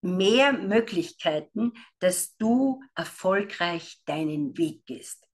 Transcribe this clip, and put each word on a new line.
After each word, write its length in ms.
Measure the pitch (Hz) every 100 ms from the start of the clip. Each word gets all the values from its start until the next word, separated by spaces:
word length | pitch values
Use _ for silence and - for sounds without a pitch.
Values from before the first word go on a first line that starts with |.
mehr 520 | 180 180 190 240 277
Möglichkeiten, 1200 | 269 196 214 226 180 165 - 170 151 151 208 233 - - _
dass 360 | 185 180 - _
du 460 | 220 240 269 262 - -
erfolgreich 1040 | 165 - 185 196 202 - 175 170 - - -
deinen 520 | 151 156 151 143 -
Weg 280 | 160 - -
gehst. 380 | 123 - - _